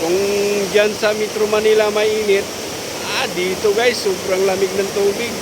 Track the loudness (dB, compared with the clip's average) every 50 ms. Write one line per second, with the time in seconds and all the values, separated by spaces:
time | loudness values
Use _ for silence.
0 | 0 0 0 0 0 0 0 0 0 0 0 0 -2 0 2 2 2 2 0 0
1 | 0 0 0 0 -2 -4 -2 -2 0 0 0 2 4 4 4 4 4 2 2 0
2 | 0 0 0 0 2 2 2 2 0 -4 -8 -8 -8 -8 -8 -8 -8 -8 -8 -8
3 | -6 -4 -4 -4 -4 -4 -2 -2 -2 -2 -2 0 2 2 2 4 2 2 2 2
4 | 0 -2 -2 -2 -2 -2 0 2 2 2 2 2 0 0 0 -2 -2 -2 0 0
5 | 0 0 0 0 -4 -6 -6 -8